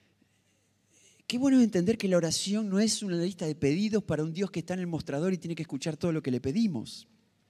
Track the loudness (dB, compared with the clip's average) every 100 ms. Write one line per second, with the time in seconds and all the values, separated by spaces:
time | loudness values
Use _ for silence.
0 | _ _ _ _ _ _ _ _ _ _
1 | _ _ -8 0 4 6 6 4 2 2
2 | 2 2 2 0 -2 -2 0 2 2 0
3 | -2 -2 -2 -2 -4 0 2 2 2 0
4 | 0 -2 -2 -2 -4 -4 -6 -6 -4 -6
5 | -4 -2 0 -2 -4 -8 -6 -6 -6 -2
6 | -2 -2 0 -2 0 0 0 -2 -8 -14
7 | -20 _ _ _ _